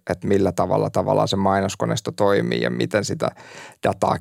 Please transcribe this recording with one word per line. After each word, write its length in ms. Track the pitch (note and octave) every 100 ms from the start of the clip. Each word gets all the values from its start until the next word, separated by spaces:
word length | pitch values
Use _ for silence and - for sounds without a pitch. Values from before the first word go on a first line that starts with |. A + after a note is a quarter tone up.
| -
että 180 | F2+ F#2
millä 240 | G2 F#2+
tavalla 380 | F2 F#2 G2+ G#2
tavallaan 380 | G2 F#2+ G2+ G#2+
se 80 | G2
mainoskoneisto 760 | G2 F#2+ G2 - A2+ A2+ -
toimii 500 | A2+ G2+ G2+ A#2 A#1
ja 80 | -
miten 360 | - A2+ G#2 -
sitä 260 | D#3+ - - - - - - -
dataa 300 | F#2+ F#2+ F2